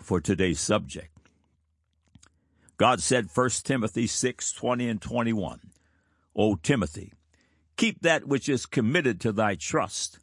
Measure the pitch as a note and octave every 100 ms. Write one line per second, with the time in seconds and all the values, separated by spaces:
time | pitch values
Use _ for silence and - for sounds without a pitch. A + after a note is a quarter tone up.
0 | - F2+ - F2+ F#2 D#2 - G#2 - F2
1 | - _ _ _ _ _ _ _ _ _
2 | _ _ _ _ _ _ _ - A2 B2
3 | - B2+ G2 B2+ B2+ - - C3 G#2+ A#2
4 | A#2 - B2 - - - A#2+ B2 A#2 G#2+
5 | - A#2+ A#2 G#2+ D2 A#1+ - _ _ _
6 | _ _ _ - G#2+ G2 - C3 D#2+ -
7 | - - _ _ _ _ _ - A3 F#3
8 | E3 D#3 C#3 C3+ - B2+ - C3+ A2 E3+
9 | C3 F2+ A2+ G2+ G#2 F#2 - D#3 G2 -
10 | - -